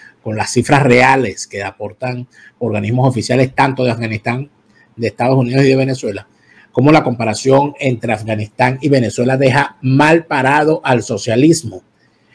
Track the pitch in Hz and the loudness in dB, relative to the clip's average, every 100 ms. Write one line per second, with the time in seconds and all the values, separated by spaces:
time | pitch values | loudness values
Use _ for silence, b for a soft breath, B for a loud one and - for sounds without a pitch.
0 | B B - 110 104 - 117 139 135 123 | B B -10 -8 -4 -2 2 2 4 4
1 | 127 135 117 92 - 104 98 - 104 104 | 4 2 0 -6 -12 -10 -10 -10 -14 -10
2 | 127 123 123 b b b 120 104 104 123 | -10 -10 -12 b b b -4 -2 -2 0
3 | 131 113 - 123 127 - 139 131 127 113 | 0 0 0 0 0 0 -2 0 -2 -2
4 | 113 107 - 123 143 _ _ b b - | -4 -6 -6 -6 -8 _ _ b b -8
5 | 113 - 123 131 120 131 135 135 135 131 | -6 -2 0 2 2 2 2 2 0 -4
6 | 117 98 - _ b b b - 139 156 | -8 -8 -12 _ b b b 0 4 4
7 | 143 117 113 104 131 135 143 143 143 117 | 2 -4 -4 -4 2 2 2 -2 -4 -4
8 | 120 104 107 110 107 - 127 131 143 135 | -4 -4 -4 -6 -6 -2 -2 0 0 2
9 | 110 - 120 131 135 135 139 - 131 131 | 0 -2 -2 2 2 2 -2 -4 0 4
10 | 151 165 165 147 131 147 151 160 - 123 | 4 4 0 -2 0 0 0 0 0 -2
11 | 107 107 - 113 147 160 117 92 - _ | -2 -6 -2 2 4 2 -2 -14 -18 _
12 | B B B | B B B